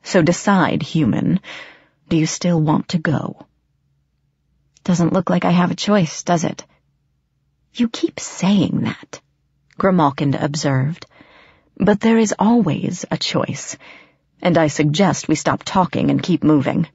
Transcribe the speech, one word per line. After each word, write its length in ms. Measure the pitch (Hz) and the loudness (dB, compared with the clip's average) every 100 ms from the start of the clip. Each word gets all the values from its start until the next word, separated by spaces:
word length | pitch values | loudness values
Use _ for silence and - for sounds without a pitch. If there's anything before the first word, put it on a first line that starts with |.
So 180 | - 190 | 0 2
decide, 600 | 160 175 - 196 135 - | 2 2 2 2 2 -2
human, 580 | - 160 131 - - 180 - - - - _ _ _ | -2 0 0 0 0 -2 -4 -18 -20 -20 _ _ _
do 80 | 165 | 0
you 80 | 156 | 0
still 340 | - 180 170 | -2 0 2
want 300 | 151 151 - | 2 0 0
to 80 | 175 | -4
go?" 480 | 160 143 - - - _ _ _ _ _ _ _ _ _ _ _ _ _ | -2 -2 -4 -12 -20 _ _ _ _ _ _ _ _ _ _ _ _ _
"Doesn't 300 | - 170 170 | -2 2 2
look 160 | 180 180 | 0 0
like 160 | 180 - | 0 2
I 60 | |
have 200 | 175 175 | 2 2
a 40 | 170 - | 0 0
choice, 340 | 208 160 - | 2 2 -4
does 200 | - 175 | -2 -2
it?" 220 | 170 - - _ _ _ _ _ _ _ _ _ _ | -2 -8 -16 _ _ _ _ _ _ _ _ _ _
"You 140 | - 233 | -4 -4
keep 320 | - 330 - | -2 -6 -6
saying 600 | - - 180 202 147 - | -14 -2 2 2 2 -2
that," 400 | 123 - - - _ _ _ _ _ - | -4 -6 -16 -20 _ _ _ _ _ -2
Grimalkin 560 | 190 185 147 139 147 135 | 0 4 2 2 -2 -2
observed. 680 | 151 151 147 135 139 175 - _ - - _ _ _ - | -4 -2 -2 0 -2 -4 -14 _ -20 -20 _ _ _ -2
"But 240 | 196 208 | 0 2
there 180 | 226 226 | 2 2
is 160 | 214 - | 2 2
always 680 | 202 240 165 139 185 180 - | 2 4 2 -2 -4 -8 -8
a 80 | - | -6
choice, 600 | - - - - - - - - _ _ _ _ | -4 -2 -4 -6 -12 -16 -20 -20 _ _ _ _
and 160 | 180 165 | 0 2
I 100 | 156 | 2
suggest 600 | - 151 151 190 143 - | 0 0 2 0 0 -2
we 80 | 151 | -2
stop 280 | - 180 | 0 -4
talking 480 | - 196 180 - 139 | -2 -2 0 0 0
and 100 | 139 | -2
keep 220 | 135 160 | 0 0
moving. 440 | 156 151 135 135 165 | 2 2 2 -2 -4